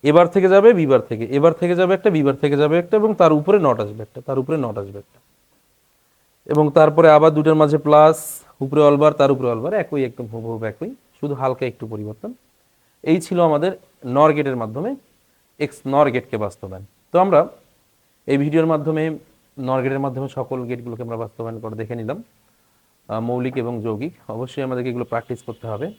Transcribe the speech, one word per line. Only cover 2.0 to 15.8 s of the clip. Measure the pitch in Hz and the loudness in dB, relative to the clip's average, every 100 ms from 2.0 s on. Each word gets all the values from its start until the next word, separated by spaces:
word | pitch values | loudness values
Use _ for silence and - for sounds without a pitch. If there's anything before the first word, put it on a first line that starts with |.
| 214 165 | 0 2
বিবার | 139 135 | 0 0
থেকে | 147 143 | -2 0
যাবে | 147 165 | 2 0
একটা, | 175 220 | 0 0
এবং | 220 202 | 0 2
তার | 170 156 | 2 2
উপরে | 147 202 156 | 2 2 2
not | 117 104 | 0 -4
আসবে | 107 107 | -8 -16
একটা, | - 120 | -16 -8
তার | 135 | -6
উপরে | 135 156 123 | -4 -4 -6
not | 104 | -8
আসবে | 98 101 | -12 -16
একটা। | - _ _ _ _ _ _ _ _ _ _ _ _ _ - | -20 _ _ _ _ _ _ _ _ _ _ _ _ _ -4
এবং | 151 151 143 | 0 2 6
তারপরে | 156 151 160 151 | 4 6 6 8
আবার | 160 151 | 6 4
দুটার | 151 156 | 2 4
মাঝে | 151 147 147 | 2 2 4
প্লাস, | 151 156 160 - - _ _ 135 | 6 6 4 -6 -18 _ _ -2
উপরে | 147 147 | 4 4
all | 143 | 6
bar, | 151 147 | 2 4
তার | 139 139 | 2 2
উপরে | 127 | -2
all | 113 | -4
bar, | 113 - | -4 -4
একই, | - 147 127 | -4 -4 -4
একদম | - 120 | -6 -12
হুবহু | 113 113 113 110 | -12 -10 -8 -8
একই, | 104 190 269 _ _ | -8 -12 -14 _ _
শুধু | 147 139 | -8 -4
হালকা | 131 127 127 | -4 -4 -6
একটু | 113 110 | -8 -12
পরিবর্তন। | 110 107 110 214 247 _ _ _ _ _ _ - | -10 -12 -12 -16 -18 _ _ _ _ _ _ -2
এই | 170 165 | -2 -2
ছিল | 180 170 | 0 2
আমাদের | 147 175 185 _ _ 123 127 | 2 -2 -6 _ _ -6 2
নর | 156 147 | 2 2
গেটের | 139 127 | -2 -4
মাধ্যমে | 113 113 202 269 _ _ _ _ _ _ | -8 -8 -8 -10 _ _ _ _ _ _
এক্স | 147 - | -10 -8